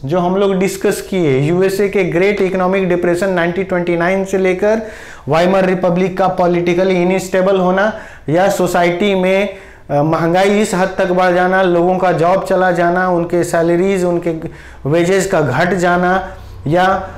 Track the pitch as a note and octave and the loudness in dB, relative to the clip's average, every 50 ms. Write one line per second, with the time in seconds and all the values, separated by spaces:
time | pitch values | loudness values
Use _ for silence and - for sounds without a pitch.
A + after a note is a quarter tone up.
0 | - C3+ E3 F#3 F3 F3+ F#3 G3 G3+ G3 G3 F#3 G3 F3+ F#3+ - - G#3 G3 - | -6 -2 -2 0 0 0 0 2 0 0 2 0 0 -2 -2 -2 -2 -2 -2 -2
1 | - - G3+ F#3 E3+ D3 C3 C3 D3 D3+ F3 F3+ F#3+ F#3+ F#3+ G3 G#3 G3 G3 G3+ | -6 -6 -2 0 0 2 2 2 2 0 2 2 2 0 0 0 -2 0 0 0
2 | F#3 E3 D3+ E3+ F#3+ G3+ G3+ G3+ G3 F3+ F#3 F#3 F#3 F3+ F#3+ G3 F#3+ F3 F3 F3 | -2 0 0 2 2 2 2 0 -2 -2 0 0 0 0 0 0 0 0 0 0
3 | F3 F3 F3 F3 G3+ G3 F#3 F3 E3 F3 F3 F#3+ F#3+ F#3 F#3 F3 F3 F3 F3 E3+ | 0 0 0 0 0 0 0 0 0 -2 -2 -4 -4 -2 -2 -2 0 0 0 0
4 | E3+ F3 F#3+ F#3+ F#3+ F#3+ - F#3+ F#3+ F#3 F3+ F#3 G3+ G#3 A3 A3+ A3 - - - | 0 0 0 0 -2 -2 -2 0 0 0 0 0 0 0 0 0 -4 -8 -14 -16
5 | - - - - - C3 D3 D#3+ F3 F#3 G3 F#3+ F#3+ F#3 F#3 F#3 F#3 F3+ E3+ F3+ | -18 -20 -20 -12 -4 0 0 2 2 4 2 2 2 2 0 0 0 0 0 0
6 | F#3 F#3+ F#3 - F#3 F3+ F#3 - F3+ F3 F3 E3+ F3 F3 E3+ F3 F#3+ F#3+ F3+ F3+ | 0 -2 0 0 0 0 0 0 0 2 2 0 0 0 0 2 2 2 2 2
7 | F3 F3+ F#3+ F#3 F#3 - - F#3+ F#3 G3 G3 F#3+ F3+ F3+ F#3 F#3+ G3+ A3 G#3+ - | 2 0 0 -2 -2 -2 0 0 2 2 2 2 2 2 2 2 0 0 -2 -6
8 | - - - - - - D3+ F3 F#3+ G3 - - F3+ F3 - F3+ F3 F3 F3 F3 | -12 -16 -20 -12 -4 0 0 2 2 2 2 0 0 0 2 2 2 2 0 0
9 | G#3 G#3 G3 F#3+ F#3 F#3 F#3+ F#3+ G#3 G3 - - - - - - - - C#3+ C#3+ | 0 0 0 2 2 2 2 0 0 -2 -6 -12 -18 -20 -20 -20 -8 -2 -2 0
10 | C#3+ D#3+ D#3+ D#3+ E3 E3 E3+ F#3 G3 G3+ G3+ G#3 G#3+ G#3 G3 F3 F#3+ F#3+ - - | 0 0 0 0 0 0 2 2 2 2 2 2 0 0 0 -2 -2 -2 -2 -2
11 | F#3+ F3+ F3+ F3+ F#3 F#3 F3 F3+ F3+ F3+ F#3 F#3+ F#3+ F#3 F3 E3+ E3+ F3+ F#3 F3+ | -2 0 0 2 2 2 2 2 2 2 2 2 2 2 2 2 2 2 0 0
12 | F#3+ F3+ E3+ D3+ D#3+ F3 F#3+ F#3 F#3+ - F#3+ F#3 F#3 F#3 F3 E3+ E3+ F3 F3 F3+ | 0 0 0 2 2 2 2 0 0 0 0 2 2 2 2 2 0 0 2 0
13 | F#3 F#3 F3+ E3+ E3+ E3+ F3 F3 E3+ E3+ - E3+ E3 E3+ E3+ E3+ F#3+ G3 G3 F#3 | 0 0 0 0 0 0 0 -2 0 0 0 0 2 2 2 2 2 0 0 0
14 | F3+ F3 F3 F3 E3+ E3+ E3 D#3+ D#3+ D#3 - - - - - - - C3+ D#3 E3+ | 0 0 -2 -2 -2 -4 -6 -6 -8 -12 -14 -16 -20 -20 -20 -8 -4 0 0 2
15 | E3+ F3 G3 F#3+ F#3 F#3+ F#3+ D#3+ D3+ B2+ A#2+ D3 F3 F3+ G3+ F3+ F3 F3 F3 F3+ | 2 2 2 0 0 0 0 0 0 0 0 0 0 0 0 0 0 0 2 2
16 | F3+ F3+ F#3 F#3+ - - - - - - - - - C#3 D#3 F3+ F#3 F#3+ F#3+ F#3+ | 2 0 0 -2 -2 -6 -12 -16 -16 -18 -18 -10 -4 0 2 2 2 2 0 -2
17 | - - - | -4 -8 -12